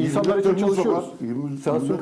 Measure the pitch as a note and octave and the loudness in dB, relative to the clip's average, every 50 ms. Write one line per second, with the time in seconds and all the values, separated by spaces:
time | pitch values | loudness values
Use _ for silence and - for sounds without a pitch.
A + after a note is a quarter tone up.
0 | D#3 C#3+ C#3+ C#3 D3+ F3 G3+ G3 G3 G3 F#3 F#3 G#3 G3+ G3 F#3 F3+ - - - | -2 0 0 0 2 2 2 2 2 2 2 4 2 2 2 2 2 2 0 0
1 | - - - - A#2 A#2 A#2+ C3 C#3+ C#3+ C#3 C3+ - D#3+ C3 A#2+ C3+ C#3 - - | -2 -6 -10 -8 -6 -6 -4 -4 -4 -6 -8 -4 -2 -2 0 0 0 0 -2 -2